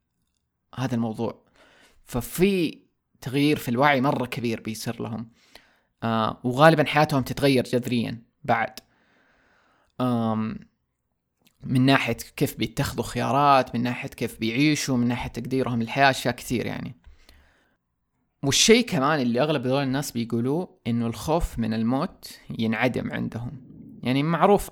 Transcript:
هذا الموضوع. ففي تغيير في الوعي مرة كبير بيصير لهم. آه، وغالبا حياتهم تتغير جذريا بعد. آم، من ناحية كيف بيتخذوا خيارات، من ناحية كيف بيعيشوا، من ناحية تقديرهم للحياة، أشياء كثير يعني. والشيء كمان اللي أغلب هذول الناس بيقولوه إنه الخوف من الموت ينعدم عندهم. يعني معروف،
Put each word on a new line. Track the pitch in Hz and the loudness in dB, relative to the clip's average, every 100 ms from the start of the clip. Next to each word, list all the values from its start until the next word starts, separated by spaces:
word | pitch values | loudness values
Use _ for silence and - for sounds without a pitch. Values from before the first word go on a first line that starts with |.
| _ _ _ _ _ _ _ - | _ _ _ _ _ _ _ -6
هذا | 127 120 | -4 -2
الموضوع. | 113 110 113 - _ _ _ _ _ _ - | -4 -4 -6 -6 _ _ _ _ _ _ -8
ففي | 123 - - 196 190 156 - _ _ _ _ | -8 -6 2 2 2 -2 -6 _ _ _ _
تغيير | 127 139 147 147 | -4 0 2 2
في | - | 0
الوعي | 120 147 135 | 2 4 4
مرة | 139 135 123 | 2 0 -4
كبير | - 117 110 | -4 -4 -4
بيصير | 110 110 123 117 | -6 -8 -8 -8
لهم. | 113 113 117 _ _ - _ _ _ - | -8 -8 -10 _ _ -20 _ _ _ -8
آه، | 117 113 110 - | -2 0 0 -2
وغالبا | 123 123 160 151 - | -4 6 6 6 2
حياتهم | 147 151 139 | 2 2 0
تتغير | 123 - 139 127 | -2 0 2 2
جذريا | 110 127 117 120 110 113 _ _ | 2 -2 0 -2 -2 -8 _ _
بعد. | 135 117 113 - _ _ _ _ _ _ _ _ _ _ _ - | -2 -2 -2 -8 _ _ _ _ _ _ _ _ _ _ _ -4
آم، | 127 120 113 110 110 - - _ _ _ _ _ _ _ _ _ | 0 0 0 0 -4 -8 -14 _ _ _ _ _ _ _ _ _
من | 123 127 135 | -2 2 4
ناحية | 135 - 117 - - | 4 2 -4 -6 -2
كيف | 147 - | -2 -2
بيتخذوا | 110 - - - | -4 -2 -4 -4
خيارات، | - 120 123 131 143 135 123 117 | -6 -4 0 2 4 4 2 -2
من | |
ناحية | 123 123 135 | -4 -4 -8
كيف | - 120 - | -8 -8 -4
بيعيشوا، | 113 120 151 147 - 123 | -4 2 2 2 0 0
من | 120 | 0
ناحية | 123 135 | -2 -6
تقديرهم | 120 127 131 120 120 | -8 -4 -2 0 -2
للحياة، | 113 135 139 | -2 2 2
أشياء | 127 127 - | 2 -4 -4
كثير | - 120 107 | -4 -4 -4
يعني. | 101 - - - - - - _ _ _ _ _ _ _ _ _ - | -8 -12 -14 -20 -20 -20 -20 _ _ _ _ _ _ _ _ _ -4
والشيء | 139 - - 233 240 | 0 4 6 6 6
كمان | 165 139 156 | 0 2 2
اللي | 123 117 | 2 2
أغلب | 151 139 123 | 0 0 0
هذول | 139 | 0
الناس | 135 135 147 | 0 -2 -4
بيقولوه | 117 113 117 123 156 185 _ 120 | -6 -2 -2 0 -2 -4 _ -4
إنه | 117 117 | -2 -2
الخوف | 113 156 165 - 120 | -4 -2 0 0 -2
من | 110 | -2
الموت | 113 113 135 170 - - - - - | 0 0 0 -4 -8 -20 -20 -12 -4
ينعدم | 113 113 123 - - | -2 0 0 0 -6
عندهم. | 113 117 - 120 - - - - - | -6 -6 -8 -10 -12 -18 -20 -20 -10
يعني | 120 135 | -2 0
معروف، | 156 165 196 202 - | 0 2 4 4 2